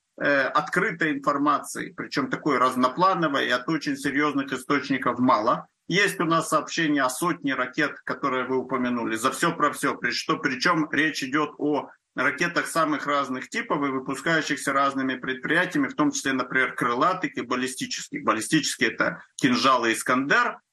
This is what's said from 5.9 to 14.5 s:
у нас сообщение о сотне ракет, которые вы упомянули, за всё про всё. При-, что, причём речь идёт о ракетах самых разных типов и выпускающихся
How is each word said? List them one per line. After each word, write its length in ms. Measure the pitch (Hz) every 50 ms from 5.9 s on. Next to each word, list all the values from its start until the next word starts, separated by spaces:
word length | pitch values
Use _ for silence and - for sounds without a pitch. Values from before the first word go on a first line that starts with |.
| 165 196 208 196 170 180
у 40 | 175
нас 240 | 160 165 165 156 -
сообщение 560 | 160 151 - - - 170 165 147 147 143 135
о 60 | 127
сотне 440 | - - 170 175 165 - - 135 135
ракет, 380 | 127 127 123 - 156 151 139 - - -
которые 400 | - 135 127 - 139 127 127 127
вы 120 | 127 131
упомянули, 600 | 131 123 - 135 123 123 123 123 120 113 110 113
за 140 | 110 117 131
всё 220 | - - - 170
про 180 | 170 - 151 143
всё. 240 | 139 - - 135 117
При-, 160 | - - 120
что, 260 | 120 - - - 160
причём 520 | - - 147 131 127 - 180 175 160 147 -
речь 320 | - 135 156 156 147 -
идёт 280 | 139 127 127 156 151 147 - -
о 320 | 143 147 151 131 127 - - _ _ _ -
ракетах 500 | 131 127 143 139 - 175 165 170 151 143
самых 400 | - - 165 160 151 151 135 -
разных 440 | 143 147 143 135 127 131 127 127 -
типов 340 | - 226 226 - 180 151 143
и 60 | 139
выпускающихся 840 | 131 135 131 147 135 - - 170 160 156 147 -